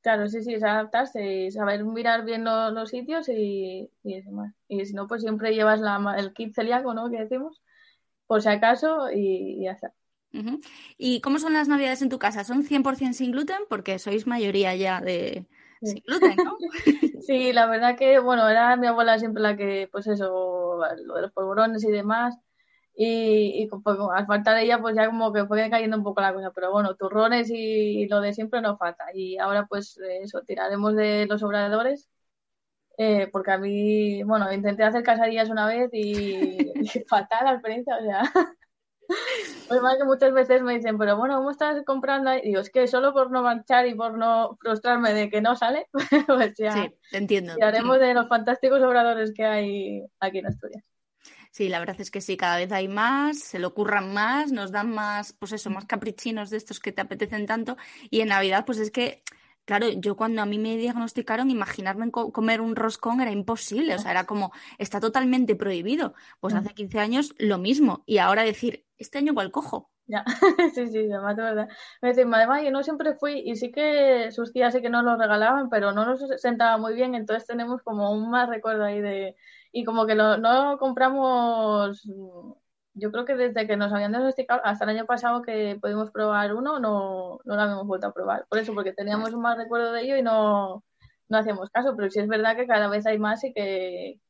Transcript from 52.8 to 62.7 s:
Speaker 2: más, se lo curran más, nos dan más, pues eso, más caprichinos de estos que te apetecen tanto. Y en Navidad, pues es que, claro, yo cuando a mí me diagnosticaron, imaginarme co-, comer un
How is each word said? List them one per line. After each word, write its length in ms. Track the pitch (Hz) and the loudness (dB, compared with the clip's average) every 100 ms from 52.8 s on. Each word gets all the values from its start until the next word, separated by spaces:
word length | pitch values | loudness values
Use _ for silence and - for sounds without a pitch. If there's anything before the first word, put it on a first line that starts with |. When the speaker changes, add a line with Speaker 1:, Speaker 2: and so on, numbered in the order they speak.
| 196 | -2
Speaker 2:
más, 500 | 202 233 277 294 294 | 0 0 2 0 -2
se 220 | - 185 | -8 -6
lo 160 | 180 | -4
curran 360 | 202 208 208 190 | -2 0 0 0
más, 400 | 202 220 277 302 | -2 0 0 -2
nos 200 | 240 196 | -4 -4
dan 180 | 202 226 | -4 -4
más, 420 | 214 208 208 208 | -4 -4 -6 -8
pues 180 | _ 196 | _ -10
eso, 180 | 214 208 | -8 -8
más 160 | 196 | -8
caprichinos 640 | 202 214 214 - 240 220 202 | -6 -6 -6 -8 -8 -8 -6
de 80 | 214 | -10
estos 220 | 214 208 | -10 -12
que 120 | 208 | -8
te 100 | 196 | -8
apetecen 440 | 190 - 208 214 | -8 -6 -6 -6
tanto. 320 | 208 226 226 254 - - 233 | -4 -4 -6 -10 -16 -20 -4
Y 120 | 220 | -2
en 80 | 220 | 2
Navidad, 360 | 196 196 190 | 2 2 0
pues 140 | - 220 | 0 -4
es 100 | 214 | -4
que, 320 | 247 240 - - _ _ _ | -2 -4 -4 -20 _ _ _
claro, 240 | - 202 226 | -4 0 0
yo 260 | 185 202 196 | 0 -4 -2
cuando 240 | 226 220 | -2 -2
a 60 | 208 | -2
mí 100 | 208 | -2
me 200 | 220 226 | -2 -2
diagnosticaron, 720 | 240 240 226 - 233 226 262 | -2 -4 -6 -6 -4 0 0
imaginarme 580 | 240 190 - 190 190 233 | 0 -4 -4 -6 -4 -4
co-, 220 | 233 226 | -4 -4
comer 260 | 226 220 226 | -2 0 0
un 160 | 226 | -2